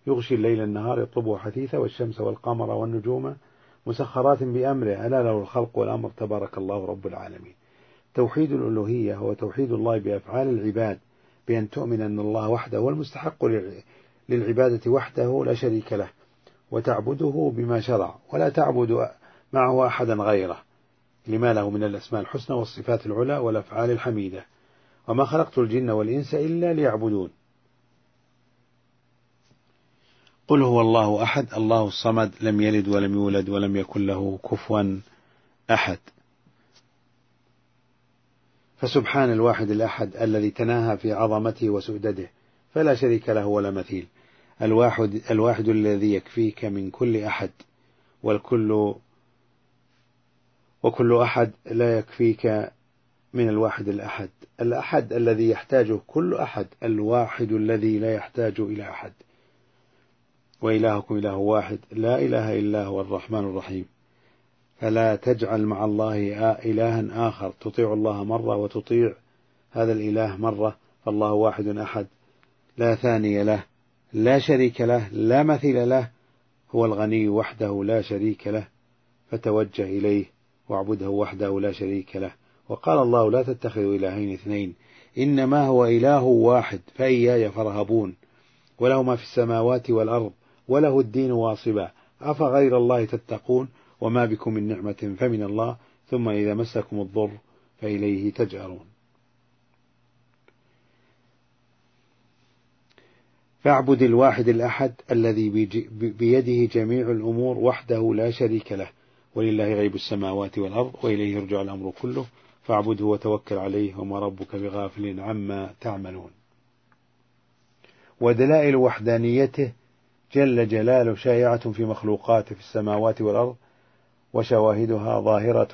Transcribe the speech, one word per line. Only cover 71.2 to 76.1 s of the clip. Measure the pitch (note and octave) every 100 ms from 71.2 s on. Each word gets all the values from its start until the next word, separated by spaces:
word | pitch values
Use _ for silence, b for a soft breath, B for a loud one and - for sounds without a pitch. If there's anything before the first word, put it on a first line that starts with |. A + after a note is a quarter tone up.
| G#2+
واحد | G#2 A2 G#2+ G#2
أحد | G#2 G#2 A2 G2 _ _ _ _ _ _ -
لا | A#2
ثاني | A2+ B2 A2+ G#2+ G2+
له، | G2+ G#2+ - _ _ _ _
لا | G#2+ A#2 C3+
شريك | C3+ C3+ B2+ B2
له، | A#2 A#2+ G#2
لا | G#2+ A2 C3
مثيل | D3+ D3 D3 B2 B2
له، | C3 A#2+